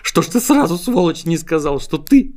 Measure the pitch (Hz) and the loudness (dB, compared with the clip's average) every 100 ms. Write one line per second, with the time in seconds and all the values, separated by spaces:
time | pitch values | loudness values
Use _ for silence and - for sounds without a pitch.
0 | - 170 165 247 - 285 277 175 240 233 | -4 -2 0 0 2 2 2 -2 -2 0
1 | 175 156 165 165 165 160 147 139 - 156 | 0 -2 -4 -4 -2 -2 -2 -4 -4 -6
2 | 151 277 - | 2 4 4